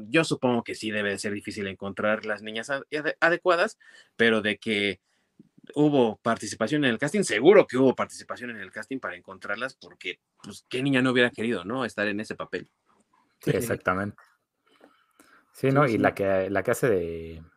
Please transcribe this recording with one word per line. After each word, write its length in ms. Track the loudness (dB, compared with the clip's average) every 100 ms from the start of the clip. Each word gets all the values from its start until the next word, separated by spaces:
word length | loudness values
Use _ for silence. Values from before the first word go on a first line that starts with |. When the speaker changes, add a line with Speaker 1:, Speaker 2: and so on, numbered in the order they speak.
| -2
Speaker 1:
yo 140 | 0
supongo 400 | 2 0 0 0
que 100 | -2 -8
sí 140 | -4
debe 220 | -2 -2
de 80 | -4
ser 120 | -6
difícil 360 | -8 -8 -8 -8
encontrar 580 | -8 -10 -4 -2 -2 -2
las 160 | -8
niñas 280 | -8 -10 -6
ade-, 140 | -8 -6 -6
ade-, 200 | -6 0
adecuadas, 580 | 2 2 2 2 0 -4 -20 -20 _ 2
pero 260 | 4 4
de 160 | 0 -2
que 420 | -2 0 0 -4 _ _ _ _ -20 _ -8 2
hubo 420 | 4 6 4 2
participación 600 | -2 -2 -4 -4 -2 0 0
en 60 |
el 60 | 0
casting, 240 | -2 -2
seguro 460 | 0 4 8 8 6
que 100 | 4
hubo 180 | 4 4
participación 540 | -4 -8 -14 -12 -10
en 80 | -12
el 140 | -14
casting 260 | -14 -10 -10
para 160 | -10 -12
encontrarlas, 600 | -16 -16 -10 -8 -8 -12
porque, 440 | -20 -12 -12 -12 _ _
pues, 240 | -18 -18 -8
¿qué 120 | -4
niña 200 | 2 2
no 80 | 2
hubiera 180 | 2 2
querido, 340 | 0 -4 -4 -6
no? 200 | -6 -6
Estar 220 | -4 -4
en 120 | -4
ese 140 | -8 -10
papel. 320 | -8 -10 -10 _ _ _ _ _ _ _
Speaker 2:
Sí, 100 | -2
Speaker 3:
Sí. 60 | 0
Speaker 2:
exactamente. 600 | 0 -2 -2 -2 -4 -8 _ _ _ _ _ _ -20 _ _ _ _ _ _
Sí, 140 | -2 2
Speaker 3:
Sí, 20 |
Speaker 2:
¿no? 140 | 4 4
Y 40 |
Speaker 3:
sí. 40 | 4
Speaker 2:
la 160 | 2
que, 360 | 2 0 2 2
la 140 | 0
que 80 | 0
hace 180 | 2 2
de 540 | 2 0 -6 -10 -14 -18